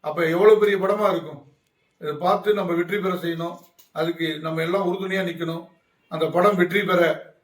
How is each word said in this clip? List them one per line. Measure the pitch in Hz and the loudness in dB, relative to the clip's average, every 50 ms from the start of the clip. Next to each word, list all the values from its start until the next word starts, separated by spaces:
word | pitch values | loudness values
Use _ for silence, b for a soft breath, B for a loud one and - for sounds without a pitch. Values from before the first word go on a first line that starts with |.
| - | -8
அப்ப | 156 156 170 165 160 165 | -6 -4 -2 0 0 2
எவ்வளவு | 170 202 214 214 208 | 6 8 8 8 8
பெரிய | 208 208 196 185 | 6 2 2 0
படமா | 190 190 202 214 208 190 | 0 0 0 2 2 0
இருக்கும்? | 175 160 156 151 143 - - _ _ _ _ _ _ _ _ _ _ _ | 0 0 -4 -10 -16 -18 -20 _ _ _ _ _ _ _ _ _ _ _
இதை | - 151 | -10 -8
பார்த்து | 147 147 175 180 202 196 196 208 208 | -8 -2 0 0 0 2 2 0 0
நம்ம | 202 185 175 | 0 0 -2
வெற்றி | 170 170 170 165 202 202 | -2 -2 -2 -2 -4 -4
பெற | 180 190 180 | -2 -4 -4
செய்யணும். | - 170 170 165 165 165 175 180 - - _ _ _ _ _ | -4 -4 -6 -6 -6 -8 -10 -10 -14 -20 _ _ _ _ _
அதுக்கு | _ 151 160 170 165 165 165 160 156 151 | _ -4 -4 -4 -2 -4 -4 -4 -4 -6
நம்ம | 156 160 160 160 | -6 -6 -4 -2
எல்லாம் | 165 170 185 202 190 175 | -2 0 0 0 0 0
உறுதுணையா | 180 190 190 185 190 190 | -2 -4 -4 -4 -2 -2
நிக்கணும். | 180 175 165 160 165 160 165 175 - - _ _ _ _ _ _ _ _ | -2 -4 -6 -6 -6 -6 -6 -8 -12 -16 _ _ _ _ _ _ _ _
அந்த | 160 160 165 | -4 -4 -4
படம் | 156 165 175 185 208 202 175 | 0 2 4 4 4 4 4
வெற்றி | 175 165 185 208 190 | 0 2 2 -2 0
பெற | 175 185 175 170 160 151 - - - _ _ | 2 2 2 4 2 0 -4 -8 -20 _ _